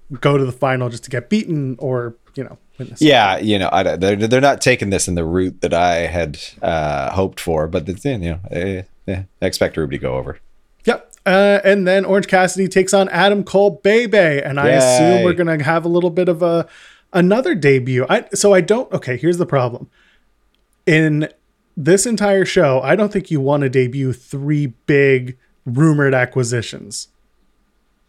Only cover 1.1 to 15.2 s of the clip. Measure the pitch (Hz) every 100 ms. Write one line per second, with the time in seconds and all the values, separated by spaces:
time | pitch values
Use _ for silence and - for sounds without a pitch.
1.1 | 123 - 214 214 156 131 131 135 127 120
2.1 | 117 _ - 113 - _ - 123 - 151
3.1 | 127 101 87 107 101 90 92 90 80 95
4.1 | 101 110 127 139 131 - 123 101 95 -
5.1 | 85 80 90 92 - 87 85 87 85 82
6.1 | 85 78 73 - - 87 82 76 71 67
7.1 | 95 95 - - 78 80 90 80 92 143
8.1 | 117 85 82 95 85 95 95 95 _ -
9.1 | 92 95 _ 95 - 90 82 73 69 65
10.1 | 65 65 - - _ _ _ - 233 -
11.1 | _ 196 190 202 202 196 202 180 190 185
12.1 | 196 202 190 180 180 190 190 190 196 190
13.1 | 170 196 208 196 196 202 156 196 220 240
14.1 | 208 170 143 139 139 143 135 127 127 123
15.1 | -